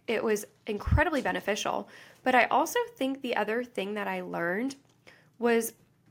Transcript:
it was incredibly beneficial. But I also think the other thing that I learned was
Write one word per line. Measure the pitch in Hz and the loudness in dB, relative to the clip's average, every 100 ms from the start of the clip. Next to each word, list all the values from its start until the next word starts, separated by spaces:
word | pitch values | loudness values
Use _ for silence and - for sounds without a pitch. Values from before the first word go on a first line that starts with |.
| - | -4
it | 220 | -2
was | 226 208 - _ - | 0 0 -2 _ -10
incredibly | 208 - - 330 302 | -6 2 4 4 2
beneficial. | 196 180 190 208 - - 202 - - - | -2 -2 -2 -2 -2 -4 -6 -14 -20 -6
But | - 254 | 2 4
I | - | 6
also | 247 330 480 480 - | 4 2 0 -4 -4
think | 262 269 | -4 -4
the | 254 - | -4 -2
other | 208 226 | 0 -2
thing | 247 - 196 208 | -4 -6 -6 -6
that | 196 | -4
I | 185 | -6
learned | 180 175 170 185 262 269 _ _ - - _ - | -6 -4 -2 -2 -4 -6 _ _ -20 -20 _ -2
was | 233 233 226 - _ _ _ | 2 2 0 -8 _ _ _